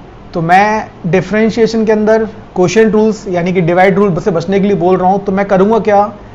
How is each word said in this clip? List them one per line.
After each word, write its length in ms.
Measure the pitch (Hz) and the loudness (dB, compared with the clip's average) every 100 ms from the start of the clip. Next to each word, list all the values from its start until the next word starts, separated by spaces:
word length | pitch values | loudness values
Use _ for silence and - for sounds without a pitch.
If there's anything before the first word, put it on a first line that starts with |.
| - - - | -20 -20 -12
तो 60 | 185 | -6
मैं 460 | 165 180 208 214 - - 175 | 2 2 2 -2 -6 -10 -2
differentiation 800 | 180 180 208 220 233 220 226 | -2 0 0 0 2 0 0
के 80 | 220 | 0
अंदर 320 | 214 214 220 | 0 2 0
quotient 680 | 220 - - - 180 208 220 | 0 -10 -10 -2 0 2 2
rules 360 | 214 220 214 208 | 2 0 -2 -6
यानी 240 | 175 175 | -4 -2
कि 80 | 185 | -2
divide 380 | 165 175 190 185 | 0 2 2 2
rule 200 | 202 175 | 0 0
से 100 | 208 | -2
बचने 300 | 170 - 196 | -4 -2 -2
के 60 | 202 | 0
लिए 100 | 190 | 0
बोल 200 | 175 180 | 0 0
रहा 140 | 180 | 0
हूँ, 140 | 196 | -2
तो 80 | 196 | -2
मैं 140 | 190 202 | -4 0
करूँगा 320 | 190 196 226 | 0 2 0
क्या? 340 | 208 202 208 - - | 0 0 0 -6 -20